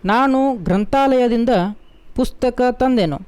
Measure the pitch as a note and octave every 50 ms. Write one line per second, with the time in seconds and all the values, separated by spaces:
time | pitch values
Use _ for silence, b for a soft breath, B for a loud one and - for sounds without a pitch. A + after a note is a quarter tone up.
0 | - F#3 G#3 A#3+ C4+ C4+ C4 C4+ C4+ C#4 C4 A3 E3+ - F3+ G3 G#3+ - - C4+
1 | C#4 C#4 C4 B3+ B3 A#3+ A#3 A#3 A#3 A#3 B3 F#3 F3 G3+ G#3 - - - - -
2 | - - - - B3+ - - - - B3 A#3+ - B3 B3 B3 - B3+ C4 B3+ A#3
3 | F#3+ D#3+ C#3+ - -